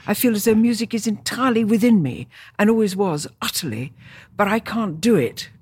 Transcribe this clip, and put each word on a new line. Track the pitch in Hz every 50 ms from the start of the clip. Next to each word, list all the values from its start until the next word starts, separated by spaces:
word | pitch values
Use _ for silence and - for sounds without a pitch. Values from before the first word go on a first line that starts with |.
| -
I | 208 208
feel | - - 240 220
as | 202 -
though | 233 220
music | 220 233 240 233 202 226 - 233
is | 220 -
entirely | 226 208 - - - - 240 262 262 226 226 226
within | 202 233 202 233 247 226 190
me | 147 127 117 - - - _ - - - _
and | - 208 214
always | 226 220 214 190 185
was, | 190 202 180 151 147 147 - - -
utterly, | 233 220 - - 175 135 107 113 131 - - - - - - - - _ _
but | - 208
I | 196 214 226
can't | - - 214 233 220 185 151 156
do | 214 240 220
it. | 156 120 104 - - - - - _